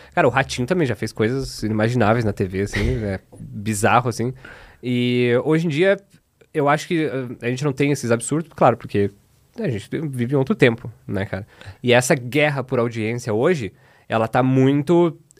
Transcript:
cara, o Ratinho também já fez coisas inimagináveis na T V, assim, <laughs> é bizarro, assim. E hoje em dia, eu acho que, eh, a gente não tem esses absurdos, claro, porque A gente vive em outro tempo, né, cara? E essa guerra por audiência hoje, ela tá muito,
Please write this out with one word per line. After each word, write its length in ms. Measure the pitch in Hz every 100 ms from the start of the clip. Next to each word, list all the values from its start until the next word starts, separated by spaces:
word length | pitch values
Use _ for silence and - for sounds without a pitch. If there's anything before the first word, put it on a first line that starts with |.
| - -
cara, 100 | 151
o 60 |
Ratinho 340 | 131 - - 123
também 220 | 185 143
já 80 | 117
fez 160 | 107
coisas 500 | - 110 135 127 -
inimagináveis 600 | 107 107 110 123 104 113
na 80 | 107
T 140 | - 95
V, 160 | 92
assim, 180 | 101 -
<laughs> 240 | 123 127
é 160 | 107 95 - -
bizarro, 720 | - 120 104 107 107 113 123
assim. 260 | 110 117 131 - - - -
E 520 | 123 123 123 123 123 120
hoje 220 | 127 156 170
em 40 |
dia, 280 | 143 190 196 - _ _ _ _
eu 160 | 160 143
acho 180 | 147 -
que, 160 | 170
eh, 80 | 151 127 123 120
a 60 | 117
gente 140 | 127 147
não 80 |
tem 180 | 131 143
esses 180 | 139 117
absurdos, 400 | 117 - 147 170 -
claro, 220 | 147 113
porque 340 | - - 101 - _ _ _ -
A 80 | 214
gente 220 | 107 - 135 156
vive 260 | 131 120
em 40 | 143
outro 180 | 135 -
tempo, 360 | 131 113 - - -
né, 200 | 101 98
cara? 200 | 98 - - - -
E 80 | 123
essa 240 | 120 - 156
guerra 480 | 120 143 147 139
por 160 | 131 127
audiência 540 | 120 117 107 123 127
hoje, 400 | 107 143 175 98 - _ _ _
ela 200 | 113 135
tá 140 | 120
muito, 760 | 127 131 131 143 139 175 175 151 _